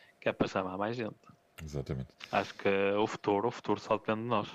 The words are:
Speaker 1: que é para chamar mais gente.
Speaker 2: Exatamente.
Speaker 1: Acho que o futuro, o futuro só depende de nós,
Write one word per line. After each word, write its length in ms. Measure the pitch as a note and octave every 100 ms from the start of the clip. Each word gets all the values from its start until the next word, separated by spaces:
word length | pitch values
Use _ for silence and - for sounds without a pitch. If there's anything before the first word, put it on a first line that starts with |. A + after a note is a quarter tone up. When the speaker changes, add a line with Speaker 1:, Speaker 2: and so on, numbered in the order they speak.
| - _
Speaker 1:
que 80 | A#2
é 20 |
para 160 | - G2
chamar 300 | G2 F#2 F#2
mais 180 | G#2 B2
gente. 220 | G#2+ - - - _ -
Speaker 2:
Exatamente. 460 | D#2 D2 C2+ C2+ B1+ _ -
Speaker 1:
Acho 220 | - G2
que 160 | - G#2
o 360 | G2 G2 G2+ A2
futuro, 440 | - - G2+ A#2
o 20 |
futuro 300 | - - G#2
só 160 | - G#2+
depende 240 | - A2
de 60 | A#2+
nós, 180 | A#2+ -